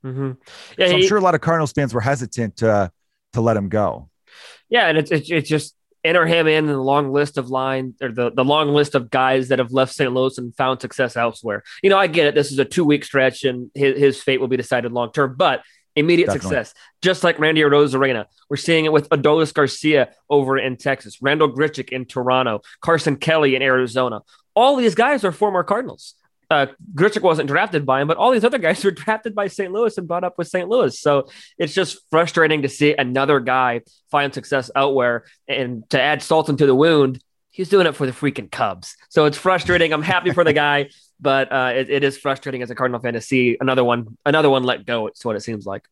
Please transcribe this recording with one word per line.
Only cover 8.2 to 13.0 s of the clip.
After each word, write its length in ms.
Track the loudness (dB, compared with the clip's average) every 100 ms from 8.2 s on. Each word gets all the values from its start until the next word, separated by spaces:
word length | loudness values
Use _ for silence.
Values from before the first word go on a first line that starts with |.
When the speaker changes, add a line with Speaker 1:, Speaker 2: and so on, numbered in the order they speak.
| -4
Speaker 1:
the 140 | 0 0
long 240 | 2 2
list 260 | 2 2 -2
of 140 | -2
guys 400 | 0 2 0 0
that 100 | -2
have 140 | 0
left 200 | 0 -2
Saint 200 | -2 -2
Louis 240 | 0 -2 -4
and 180 | -14 -4
found 240 | -4 -2
success 380 | -8 -4 -4 -2
elsewhere. 460 | -4 -4 -8 -8 -10 -2
You 60 | 2
know, 80 | 2
I 100 | 2
get 200 | 2 2
it. 80 | 2
This 160 | -2
is 80 | -2
a 40 |
two-week 400 | -2 0 2 2